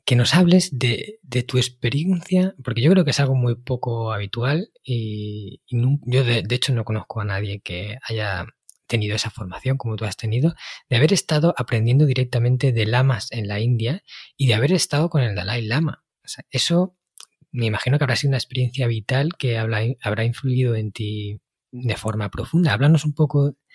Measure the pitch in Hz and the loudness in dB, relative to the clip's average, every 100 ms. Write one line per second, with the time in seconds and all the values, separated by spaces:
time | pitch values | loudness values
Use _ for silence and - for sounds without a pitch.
0 | - 120 120 170 175 180 180 131 123 113 | 0 2 2 2 4 4 4 -2 -2 -2
1 | - 214 - 127 123 131 123 - 120 135 | -6 -14 -6 -4 -2 0 -2 -2 -4 -2
2 | 170 180 - 185 185 - 123 113 131 190 | 0 -2 0 0 0 -2 -6 0 4 4
3 | 143 131 139 131 120 117 - 123 - 117 | 4 2 2 2 2 0 -4 -4 -4 -4
4 | 113 107 101 117 123 151 208 _ - 120 | -4 -4 -6 -4 -2 -2 -4 _ -6 -4
5 | 110 107 104 104 101 - _ 117 123 143 | -4 -6 -8 -8 -12 -16 _ 0 2 2
6 | - 127 123 120 107 123 - 123 110 107 | 0 0 2 0 0 -2 0 -2 -2 -4
7 | - 110 104 98 101 101 - 90 104 117 | -6 -6 -4 -4 -4 -8 -10 -10 -8 -10
8 | - 110 104 92 90 - _ _ - 117 | -8 -4 -4 -4 -8 -14 _ _ -4 -2
9 | 104 107 110 - 95 90 131 135 117 110 | -2 -2 -4 -8 -12 -8 -4 -4 -4 -6
10 | 110 - 110 113 151 165 - - - 120 | -6 -6 -2 0 0 0 -10 -16 -2 2
11 | 156 196 - 151 165 - 127 113 113 131 | 4 2 0 2 2 0 0 0 4 4
12 | 147 127 127 123 120 127 139 117 107 123 | 4 2 0 2 2 2 2 2 2 4
13 | 135 113 - 113 101 104 117 120 113 180 | 2 2 -4 -6 -4 -2 0 2 0 -4
14 | - - - - 131 110 135 180 - 143 | -8 -20 -16 -2 2 4 4 2 2 0
15 | 165 151 120 95 90 117 110 123 160 - | 2 2 0 0 -4 -4 -2 0 0 -4
16 | _ _ - - - 131 - 170 180 _ | _ _ -16 -16 -8 -4 0 2 0 _
17 | _ - - _ _ 120 117 104 - 143 | _ -20 -20 _ _ -4 -2 0 0 2
18 | 135 120 143 131 - - 123 131 123 113 | 2 0 0 0 -2 -2 -2 0 -2 -2
19 | 104 127 147 - 127 113 110 110 113 131 | -2 0 -2 -2 -2 -2 0 0 -2 -2
20 | 110 104 113 120 135 127 123 113 107 - | -4 -2 -2 -2 0 2 2 0 -2 -6
21 | 107 107 104 104 _ _ _ 127 123 104 | -6 -6 -8 -10 _ _ _ -6 -4 -4
22 | 110 110 104 - 110 170 165 104 143 160 | -4 -4 -4 -6 -2 2 2 4 4 4
23 | 151 139 151 143 143 - _ | 2 0 0 2 0 -2 _